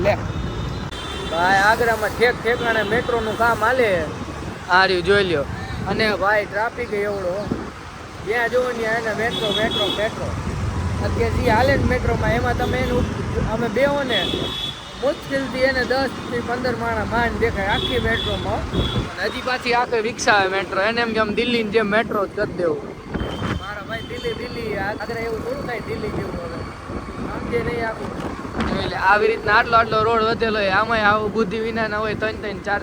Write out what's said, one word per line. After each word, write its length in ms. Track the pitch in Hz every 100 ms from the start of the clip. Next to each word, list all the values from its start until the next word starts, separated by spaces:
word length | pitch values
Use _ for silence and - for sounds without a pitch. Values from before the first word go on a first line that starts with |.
| 190
લે. 80 | 180 - - - - - - - - - - -
ભાઈ 280 | 160 180 196 202
આગ્રામાં 500 | 233 226 220 208 -
ઠેક 200 | 233 240
ઠેકાણે 420 | 220 240 233 220 208
મેટ્રોનું 420 | 226 240 233 220 202
કામ 240 | 233 220 220
હાલે. 220 | 262 226 180 151 - - - - - - 180
આ 80 | 190
રહ્યું 200 | 180 175
જોઈ 180 | 202 190
લ્યો. 180 | 156 135 - - - 180
અને 160 | 214 220 190
ભાઈ 220 | 190 214 202
ટ્રાફિક 440 | 196 233 247 233 202
એવડો, 320 | 208 202 180 190 202 - - - - - - - 180
જ્યાં 240 | 233 233
જોવો 160 | 247 247
ને 100 | 233
ત્યાં 240 | 220 226 226
એને 80 | 208
મેટ્રો, 260 | 233 262 220 208
મેટ્રો, 260 | 220 240 202 175
મેટ્રો. 300 | 220 - - - - - - - - -
અત્યારે 380 | 208 - 226 226
જે 60 | 247
હાલે 220 | 220 262 269
ને 100 | 240
મેટ્રોમાં 420 | 247 247 233 214 226
એમાં 200 | 247 240
તમે 180 | 247 247
એનું 200 | 254 247 247 - - - -
અમે 160 | 220 233 214
બેહો 240 | 285 285 262
ને 80 | 214 175 180 - - - - - -
મુશ્કેલથી 640 | 254 - - 269 262 247 262
એને 120 | 262 240
દસ 220 | 254 269 - -
થી 140 | 240 233
પંદર 280 | 247 254 226
માણસ 280 | 233 220 196
માંડ 240 | 226 233 214
દેખાય 300 | 226 202 196
આખી 260 | 240 - 247 226
મેટ્રોમાં. 560 | 226 208 196 180 220 - - - - -
અને 120 | -
હજી 200 | 202 254 254
પાછી 260 | 254 240 240
આખી 220 | 247 233 220
વિકસાવે 420 | 220 - 208 190
મેટ્રો, 240 | 190 185 190 202
એને 100 | 233
એમ 80 | 233
કે 60 | 220
આમ 100 | 214 208
દિલ્હીની 360 | 240 233 214 220
જેમ 120 | 208 214
મેટ્રો 260 | 226 220 185
જ 100 | 202
કરી 200 | 208 175
દેવું. 220 | 170 147 - - - - - - - 392
મારા 240 | - 415 392
ભાઈ 180 | 453 453
દિલ્હી, 220 | 480 480 453
દિલ્હી, 340 | 466 480 220 202
આ 40 | 196 214
આગ્રા 220 | 214 233 226
એવું 160 | 220
થોડું 220 | 226 277 254
થાય 160 | 226 -
દિલ્હી 240 | 220 214 196
જેવું 220 | 185 175
હવે. 140 | 170 - - - - - - - -
સમજે 260 | - 202 233 330
નહીં 180 | 233 226
આખું. 200 | 220 - - 220 - - - - 196
એટલે 180 | 190 - 185
આવી 200 | 208 220
રીતના 260 | 226 208 214
આટલો 180 | 240 233
આટલો 220 | 226 220 214
રોડ 160 | 226 220
વધેલો 280 | 226 226 214
હોય, 100 | 196 190
આમાંય 320 | 226 226 208
આવું 240 | 214 214 202
બુદ્ધિ 260 | 214 220 220
વિનાના 360 | 226 220 208 214
હોય, 100 | 208
ત્રણ 180 | 214 220
ત્રણ 200 | 214 190 202
ચાર 100 | 202